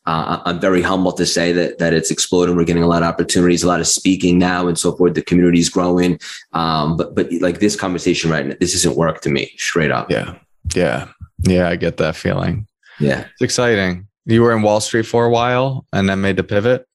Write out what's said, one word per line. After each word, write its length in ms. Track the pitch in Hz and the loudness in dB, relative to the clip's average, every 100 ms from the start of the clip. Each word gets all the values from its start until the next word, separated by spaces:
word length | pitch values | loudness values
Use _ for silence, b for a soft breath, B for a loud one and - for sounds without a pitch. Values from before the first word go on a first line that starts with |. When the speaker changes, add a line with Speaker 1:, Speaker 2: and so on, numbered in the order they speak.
| 82 | -4
Speaker 1:
Uh, 340 | 80 - 82 | -4 -2 -4
I, 60 | 87 | -4
I'm 100 | 87 | -2
very 220 | 98 90 | 2 2
humbled 360 | 87 95 90 87 | 2 0 0 0
to 80 | 85 | -2
say 280 | 87 85 | 0 0
that, 240 | 87 82 - | 2 0 0
that 160 | 82 | 0
it's 160 | 80 78 | 0 0
exploding. 460 | 82 - 90 87 87 | -4 0 2 2 2
We're 100 | 85 | 2
getting 180 | 85 | 2
a 40 | 85 | 2
lot 160 | 85 | 2
of 60 | 85 | 0
opportunities, 540 | 85 87 92 87 85 | -2 -2 2 2 2
a 40 | 87 | 2
lot 120 | 85 | 0
of 80 | 82 | 0
speaking 520 | - 95 92 90 90 | 0 0 2 2 2
now 280 | 90 90 90 | 2 0 -2
and 100 | 82 | -2
so 140 | 87 - | -2 2
forth. 180 | 87 | 2
The 80 | 85 | 2
community's 480 | - 90 87 85 82 | 0 4 4 4 2
growing. 500 | 95 90 90 90 82 B B B | 0 0 2 0 -2 B B B
Um, 440 | 82 82 78 76 80 | -4 -2 0 0 -2
but, 160 | 76 | -2
but, 180 | - 87 85 | -4 -4 -2
like, 200 | 90 87 | -2 0
this 160 | 104 - | 0 0
conversation 560 | 95 87 90 82 82 | -4 -2 -2 0 0
right 160 | 78 69 | -2 -2
now, 80 | - | -4
this 140 | 87 | -2
isn't 240 | - 85 64 | 0 0 0
work 240 | 82 - | 0 -2
to 80 | - | -2
me, 240 | 69 - - | -2 -4 -8
straight 340 | - 85 76 | -4 -2 0
up. 180 | 60 - | -2 -2
Speaker 2:
Yeah. 240 | 57 - 90 _ _ - 92 | -4 -6 -14 _ _ -6 -2
Yeah. 320 | 80 60 - - - - | 0 -2 -8 -18 -18 -4
Yeah, 280 | 92 90 87 | 2 2 2
I 60 | 87 | 0
get 220 | 85 - | -4 -2
that 180 | 78 - | -4 -2
feeling. 520 | 95 92 90 107 107 _ B B | -4 -2 -2 -4 -8 _ B B
Speaker 1:
Yeah. 280 | 71 69 - | -2 -2 -6
Speaker 2:
It's 80 | - | -6
exciting. 680 | 123 - 120 104 92 90 101 _ - | -4 0 0 2 0 -4 -10 _ 0
You 160 | 113 | 4
were 100 | 117 | 4
in 120 | 113 | 4
Wall 180 | 107 107 | 2 2
Street 240 | - 117 110 | 0 -2 0
for 200 | 120 117 | 0 2
a 40 | |
while 560 | 117 120 123 135 131 - | 2 2 0 -2 -4 -6
and 160 | 98 98 | -2 0
then 120 | 95 | 0
made 160 | 98 95 | 0 0
the 60 | |
pivot? 440 | 90 104 117 127 - | 0 0 2 0 -4